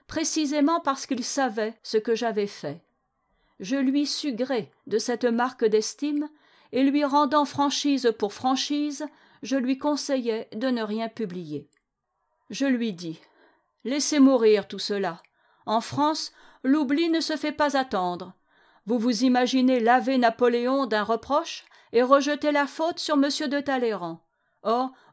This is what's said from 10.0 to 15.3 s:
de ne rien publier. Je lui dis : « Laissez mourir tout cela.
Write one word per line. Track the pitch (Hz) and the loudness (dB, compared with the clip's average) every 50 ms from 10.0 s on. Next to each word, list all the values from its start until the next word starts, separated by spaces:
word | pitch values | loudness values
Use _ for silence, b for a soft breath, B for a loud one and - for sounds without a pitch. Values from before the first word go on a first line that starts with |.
| - - 277 269 233 233 220 226 - - - | -2 -2 -2 -2 0 -2 -4 -4 -6 -8 -8
de | 214 247 262 | -4 -2 -2
ne | 247 233 220 | 0 0 -2
rien | 202 208 226 226 226 | -4 -4 -4 -4 -6
publier. | 226 - 220 185 175 185 170 151 151 143 143 _ _ _ _ _ _ _ _ _ _ _ _ _ _ _ _ - | -6 -6 -8 -6 -6 -10 -10 -8 -10 -10 -10 _ _ _ _ _ _ _ _ _ _ _ _ _ _ _ _ -12
Je | 208 - 269 | -6 -2 0
lui | 277 254 233 233 226 190 | 0 2 0 0 -4 -6
dis : « | 160 175 165 160 - _ b b b b b b b b b b _ - | -6 -10 -12 -12 -12 _ b b b b b b b b b b _ -6
Laissez | 220 269 294 277 - 302 294 | -4 -2 -2 -2 0 4 6
mourir | 269 269 269 240 226 214 208 202 196 - | 6 6 6 6 6 6 4 4 2 -2
tout | - 190 | -10 -10
cela. | - - 208 202 196 175 180 - - _ | -6 -4 -4 -2 -4 -4 -6 -8 -16 _